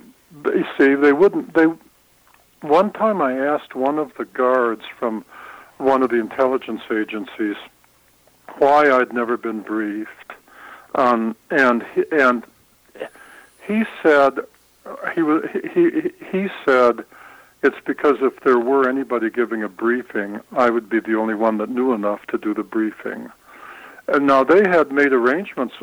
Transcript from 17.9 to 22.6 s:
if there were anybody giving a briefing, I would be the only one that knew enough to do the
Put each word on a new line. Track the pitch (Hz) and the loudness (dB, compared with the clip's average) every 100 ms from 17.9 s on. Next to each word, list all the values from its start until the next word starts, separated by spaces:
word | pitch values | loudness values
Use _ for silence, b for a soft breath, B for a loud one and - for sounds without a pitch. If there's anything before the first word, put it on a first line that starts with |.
| - 143 120 | -2 0 2
if | 131 - | -2 0
there | 139 123 | 2 2
were | 120 139 131 | 2 2 2
anybody | 135 123 120 110 | -2 -4 -4 -2
giving | 120 110 113 | -2 -4 -4
a | 104 | -6
briefing, | - 113 123 - 110 101 107 - 139 | -4 -2 -2 -4 -8 -6 -10 -8 0
I | 120 | 0
would | 117 107 | 0 -2
be | 113 | -4
the | 107 110 | -2 -2
only | 110 | -2
one | 107 113 107 | 0 0 0
that | 107 | -4
knew | 123 131 | -2 -2
enough | 110 104 101 - | -2 -2 -6 -6
to | 113 | -6
do | 107 | -4
the | 107 | -6